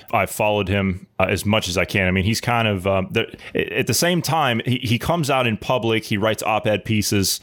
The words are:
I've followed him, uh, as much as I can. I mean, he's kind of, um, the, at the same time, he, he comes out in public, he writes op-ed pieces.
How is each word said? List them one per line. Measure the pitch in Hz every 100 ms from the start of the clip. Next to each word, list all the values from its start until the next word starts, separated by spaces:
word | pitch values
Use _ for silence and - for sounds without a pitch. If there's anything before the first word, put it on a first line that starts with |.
| -
I've | 110 95
followed | - 107 104 98
him, | 101 98 92 - -
uh, | 95
as | 95 101
much | 107 98
as | 90
I |
can. | 87 104 92
I |
mean, | 92
he's | 95 110
kind | - 120 110
of, | 98 95
um, | 95 92
the, | 113 - - -
at | - - 113 123
the |
same | 110 175 175
time, | - 160 135 113
he, | - 127
he | 110 120
comes | - 170 139
out | 131 123
in | 104
public, | - 127 113 113
he | - 104
writes | 110 107
op-ed | - 107 107 101
pieces. | - 110 98 104 92 -